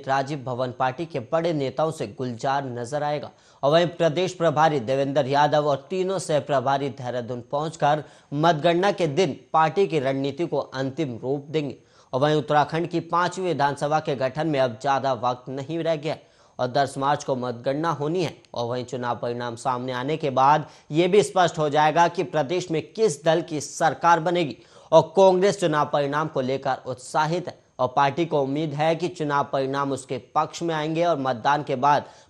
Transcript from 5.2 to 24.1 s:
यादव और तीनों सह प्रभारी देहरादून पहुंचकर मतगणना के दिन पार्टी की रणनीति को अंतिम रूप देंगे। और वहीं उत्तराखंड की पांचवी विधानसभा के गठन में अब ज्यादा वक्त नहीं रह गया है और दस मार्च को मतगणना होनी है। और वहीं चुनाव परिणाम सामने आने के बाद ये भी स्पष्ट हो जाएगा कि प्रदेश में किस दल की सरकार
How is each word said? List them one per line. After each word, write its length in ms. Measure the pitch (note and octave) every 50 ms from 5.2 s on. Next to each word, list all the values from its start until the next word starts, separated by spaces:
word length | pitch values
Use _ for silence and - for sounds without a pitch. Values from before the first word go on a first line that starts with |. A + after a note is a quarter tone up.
| C3+
यादव 420 | B2+ C#3 C#3 D3+ D3 D3+ D3+ D3
और 200 | D3 C#3 C#3 - -
तीनों 300 | F#3+ F#3 F#3 F#3 F#3+ F3+
सह 200 | - - D#3 C#3
प्रभारी 500 | C3 - C#3+ C3 A#2+ C3 C#3 C3+ C#3+ C#3
देहरादून 520 | A2+ - B2 B2 A#2 B2+ A#2 A2 B2+ A#2+ A#2 -
पहुंचकर 520 | C#3+ C#3+ D#3 E3 D#3+ - D#3 C#3+ D3+ D3+ C#3+ - - - _ - C#3+
मतगणना 580 | D3 D#3 E3+ E3+ D3 C#3+ F3 E3+ F3 F#3+ G3+
के 160 | G3+ G3+ F3
दिन 320 | D3+ C3+ D#3+ F#3+ C#3 B2 - - - -
पार्टी 340 | D#3+ D#3+ D#3+ C3+ G3+ G3
की 120 | D#3 E3 D3
रणनीति 480 | B2+ C3+ C3+ C3+ C#3 C#3+ C3+ D3+ F3
को 100 | E3+ D#3
अंतिम 600 | C#3 - - - C3 C3+ C3+ C3+ - D#3+ B2+ A#2
रूप 300 | G#2 - B2+ C#3+ D3+ - D#3+
देंगे। 280 | C#3 D#3 D3 C3 - - _ _ _ _ - - -
और 80 | B2+
वहीं 140 | C#3 D3+ D3+
उत्तराखंड 520 | D3+ - D3+ D3+ D3+ C#3 - D#3+ D#3+ F3
की 120 | E3 E3+ E3
पांचवी 460 | E3 E3 E3+ E3+ F3+ E3+ F3 F#3 F#3
विधानसभा 540 | F3+ D#3 C3 C#3+ C#3+ C#3 - D3+ D3 D#3 D#3
के 160 | D#3 D#3+ C#3
गठन 320 | A#2 C3 C3 - D#3 D#3+
में 120 | D#3+ D3 C3+
अब 200 | C3 B2+ A#2 A2
ज्यादा 320 | - C#3 C#3 C3+ B2 C3+ C3
वक्त 360 | G#2+ B2 B2 B2+ - - D3
नहीं 300 | C3 C#3 C3+ C3 D#3+ E3+
रह 160 | D#3 E3 E3
गया 180 | D3+ C#3+ D#3 C3
है 80 | - - _ _ _ _ _ _ -
और 80 | B2+
दस 300 | B2 A#2 C#3+ C#3 C3 -
मार्च 260 | C#3 C3+ C#3 D3 - -
को 120 | - C3+
मतगणना 560 | B2 B2 B2 A#2+ A#2 A#2+ C3+ C#3 D3+ D#3+ E3+
होनी 320 | D3+ B2+ C#3+ D3+ E3+ F#3+ E3
है। 140 | B2 - - _ - -
और 120 | - A#2+
वहीं 200 | A#2 B2 B2+ A#2+
चुनाव 340 | - C#3 B2 B2 A#2+ A#2+ -
परिणाम 340 | C3+ A#2+ A#2+ A#2+ A#2+ A#2+ A#2
सामने 360 | A2+ - C3+ B2 B2 B2+ C3
आने 260 | B2+ B2 B2+ C#3+ D#3+
के 120 | D#3 D#3+ C#3
बाद 380 | B2 C3 C3 C#3 D3+ D#3 C#3+ - - - _ -
ये 160 | D3+ D#3+ F3+
भी 160 | F#3 F#3+ G#3 F3
स्पष्ट 340 | - - F#3+ F3 E3 -
हो 120 | E3 D3+ D3
जाएगा 380 | C#3 D3+ D3+ D#3 D3 E3 E3+
कि 160 | E3+ E3+ F#3+ F3
प्रदेश 480 | F3+ - D#3 C#3+ B2+ F3 F#3 F3+ -
में 220 | E3+ D3+ - - -
किस 320 | G#3+ A3+ G#3+ - - -
दल 160 | E3 D#3+ E3+
की 200 | D3+ - D#3 D3
सरकार 580 | - - - - E3+ D#3 C3 - - E3+